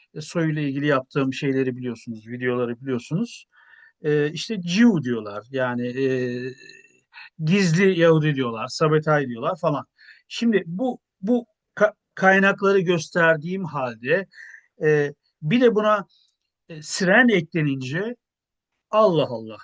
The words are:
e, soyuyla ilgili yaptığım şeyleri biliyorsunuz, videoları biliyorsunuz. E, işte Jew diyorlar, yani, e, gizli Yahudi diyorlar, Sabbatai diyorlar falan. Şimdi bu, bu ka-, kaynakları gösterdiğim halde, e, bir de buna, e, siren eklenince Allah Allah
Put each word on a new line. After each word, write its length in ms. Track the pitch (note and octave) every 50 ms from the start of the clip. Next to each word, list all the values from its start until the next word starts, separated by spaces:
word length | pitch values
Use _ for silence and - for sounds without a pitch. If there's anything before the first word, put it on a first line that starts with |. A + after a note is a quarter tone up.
| _ _ _
e, 60 | D#3+
soyuyla 420 | D3+ - - F3 D#3+ D#3+ D3+ D#3
ilgili 240 | D3 C#3 C3+ C#3+ C#3+
yaptığım 460 | D3+ C#3+ C3 - - - D3 C3+ C3+
şeyleri 440 | C3 - D3+ C#3 C3 C3 C3 C3 B2
biliyorsunuz, 500 | B2+ B2 B2 A2+ - - A#2+ A2+ G#2+ G#2+ A2+
videoları 520 | B2 B2 B2+ B2 B2 B2 B2 A#2 A#2+ A#2
biliyorsunuz. 640 | C3 C3+ B2+ A#2 - - D3+ F#3+ A#3 - - - - _ _ _ _ _ - - - _ _ _
E, 300 | - D3+ D3+ D3 D3 D3+
işte 300 | D#3 D#3 - - A3+ F#3+
Jew 400 | F3 E3+ F3 G#3+ A#3+ A#3+ G3 D#3+
diyorlar, 440 | A#2+ B2 A#2+ A2 G#2+ G2+ G2+ G#2+ A2+ B2
yani, 380 | C3+ C3 B2+ B2 B2 A#2+ B2 B2
e, 180 | A#2+ C3 C3+ C3 C3 B2+ B2+ B2 B2 B2 B2 C3 B2+ - - - - - _ _ _ _ _ _ _ - - - _ - D#3
gizli 560 | D#3 F#3+ G3+ G3 E3+ D#3 F3+ G3+ F#3+ F#3 E3+
Yahudi 340 | E3 E3 D#3+ D#3 D3+ D#3 C#3+
diyorlar, 320 | C3+ B2+ A#2 A2+ A2 A#2+ B2+
Sabbatai 580 | - - D#3+ D#3 D#3 D#3 D#3 D#3+ D3+ D3 C#3
diyorlar 320 | A#2+ A#2+ A2+ C3 E3+ F#3 D#3+
falan. 240 | E3+ D#3 D3 B2+ - - _ _ - - - - _ _
Şimdi 340 | - - A#3 A#3 G#3+ F3+ F3
bu, 340 | E3 E3+ F#3+ C4 B3 A#3 - _ _ _ _
bu 260 | F#3+ G#3 B3 A#3+ A#3 - _ _ _ _ _
ka-, 180 | - G#3 - - _ _ _ _
kaynakları 640 | - F#3+ F#3+ F#3+ G3 G3 G3 G3 G3 G3 G3 G3 G3
gösterdiğim 840 | F3+ F3+ F3+ D#3+ D#3+ - - F3+ E3 E3 D#3+ D3+ D3 F3 F#3 G3 F#3
halde, 640 | D3 - C#3+ B2+ B2 A2+ A2 A#2 C3+ E3 G3 F#3 - _ - - - - - _ _ _ _ D#3+
e, 300 | D3+ D3+ D3 C#3+ C#3+ - _ _ _ _ _
bir 180 | D3+ D3+ G#3+ B3
de 140 | B3+ A#3 G3
buna, 320 | G#3 G#3 G#3+ G#3+ G3+ F3+ - _ _ _ _ _ _ _ _ _ _ _ -
e, 140 | E3 D#3
siren 460 | D3+ - - - F#3+ F3 G3 A#3+ B3+ A#3+
eklenince 880 | G#3 F3+ D#3+ - - E3+ D3+ C#3+ C3+ C3+ B2+ B2+ D3 F3+ G#3 A#3+ B3 - _ _ _ _ _ _ _ _ _ _ _ _ _ _
Allah 360 | - G#3+ A3 G3 E3 D3+ B2+ G#2+
Allah 300 | A#2+ A2+ A2+ A2 G#2+ G2+